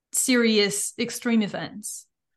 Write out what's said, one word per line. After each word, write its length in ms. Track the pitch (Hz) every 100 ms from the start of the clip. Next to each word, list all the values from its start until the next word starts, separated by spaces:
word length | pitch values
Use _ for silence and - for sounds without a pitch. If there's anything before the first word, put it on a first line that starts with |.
| _
serious 800 | - - 247 226 214 202 202 - -
extreme 440 | 233 - 240 226
events. 640 | 202 170 160 208 - - - _ _